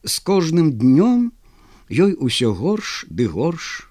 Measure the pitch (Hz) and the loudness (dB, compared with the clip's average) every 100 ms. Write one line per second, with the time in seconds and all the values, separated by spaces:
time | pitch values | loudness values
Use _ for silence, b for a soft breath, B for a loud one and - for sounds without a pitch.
0 | - - - 190 165 170 160 117 127 135 | -8 -6 0 0 2 2 2 2 4 4
1 | 220 247 240 _ b b b b b 120 | 4 2 -2 _ b b b b b 0
2 | 196 180 131 - 120 95 151 214 - - | 2 2 -2 0 -2 0 -2 -4 -6 -12
3 | - 85 113 80 156 165 - - - | -10 -4 -2 -2 -4 -4 -10 -14 -16